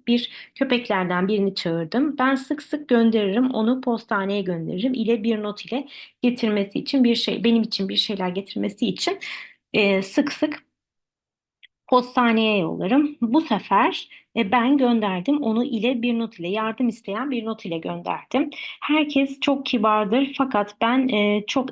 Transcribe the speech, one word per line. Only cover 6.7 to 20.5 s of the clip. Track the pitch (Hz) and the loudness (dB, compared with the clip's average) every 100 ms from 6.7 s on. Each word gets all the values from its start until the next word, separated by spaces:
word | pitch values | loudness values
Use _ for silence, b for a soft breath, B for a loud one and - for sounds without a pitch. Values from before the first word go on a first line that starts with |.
| - | -4
için | - 277 | 0 2
bir | 240 | 4
şey, | 233 - - | 2 0 0
benim | 220 226 | 2 2
için | 220 - 190 | 2 -2 -2
bir | 202 | -2
şeyler | - 190 185 | -2 -2 -2
getirmesi | 180 196 208 202 - 214 | -4 -6 -4 -4 -2 -2
için, | 180 339 403 B B B B _ | 0 -2 -4 B B B B _
e, | 233 202 190 | 2 2 2
sık | 190 - 294 | 2 0 0
sık | - 302 - _ _ _ _ _ _ _ _ _ _ - _ - | -2 -4 -4 _ _ _ _ _ _ _ _ _ _ -20 _ 2
postaneye | 247 247 254 240 220 220 202 | 2 4 2 4 4 2 2
yollarım. | 160 - 185 269 302 - | 0 -2 2 2 2 -2
Bu | 226 302 | 0 0
sefer, | 320 202 - 208 311 - - B _ 220 | 2 -2 2 4 4 0 -10 B _ -4
e, | 196 | 2
ben | 247 240 285 | 2 4 4
gönderdim | 247 226 208 180 196 294 | 4 2 2 0 0 0
onu | 233 220 | 0 0
ile | 285 220 240 247 | -2 -2 -2 0
bir | 240 233 | 0 -2
not | 226 - | -4 -6
ile, | 170 | -6
yardım | 214 220 220 240 | -4 -4 -2 -2
isteyen | 226 - 208 277 | -2 -6 -6 -4
bir | 247 | -4
not | 214 220 | -4 -8
ile | 190 165 | -6 -6
gönderdim. | 175 175 175 160 - 262 294 B B B | -6 -6 -6 -8 -4 -2 -2 B B B
Herkes | - 302 302 277 277 - | 0 0 2 0 0 0
çok | - 277 277 | 0 0 -2
kibardır | 240 214 214 202 247 269 - | 0 2 2 2 0 0 -2
fakat | 254 | 0